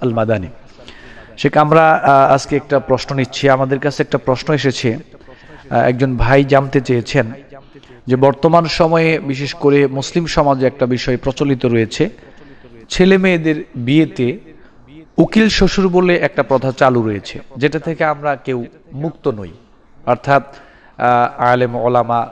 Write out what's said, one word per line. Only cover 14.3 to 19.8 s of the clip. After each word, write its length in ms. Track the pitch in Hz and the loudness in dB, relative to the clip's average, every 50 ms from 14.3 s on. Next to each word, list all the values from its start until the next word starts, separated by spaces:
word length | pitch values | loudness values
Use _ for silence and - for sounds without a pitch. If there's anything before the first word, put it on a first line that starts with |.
| 156 - - - - - - - _ - - 131 143 160 160 _ _ - | -4 -6 -12 -20 -20 -20 -20 -20 _ -20 -20 -20 -20 -20 -20 _ _ 0
উকিল 300 | 170 - - 220 220 208 | 0 2 2 2 2 2
শ্বশুর 400 | - - 196 180 - 196 190 190 | 2 2 0 0 2 0 -2 0
বলে 280 | 175 180 180 180 175 | 2 2 2 2 2
একটা 260 | - - 139 - - 139 | 0 -2 -2 -2 -4 -2
প্রথা 300 | - 135 127 123 131 127 | 0 0 0 0 -4 -2
চালু 300 | - 143 131 123 120 110 | 2 2 2 2 2 0
রয়েছে, 360 | 110 104 98 - - - - - - - | -2 -4 -6 -8 -12 -16 -16 -18 -18 -6
যেটা 220 | 117 131 143 143 160 | -4 -4 -4 -4 -4
থেকে 260 | 151 165 160 - 165 | -6 -8 -6 -4 -2
আমরা 320 | 156 151 143 147 147 139 | -4 -4 -4 -4 -6 -6
কেউ 280 | 131 - 135 127 120 117 - - - _ - 147 | -4 -6 -6 -6 -6 -8 -10 -16 -20 _ -18 -12
মুক্ত 360 | 131 151 165 147 - - 147 | -10 -8 -8 -8 -6 -6 -6
নই। 220 | 117 104 95 85 90 - _ _ _ _ | -6 -6 -10 -16 -18 -20 _ _ _ _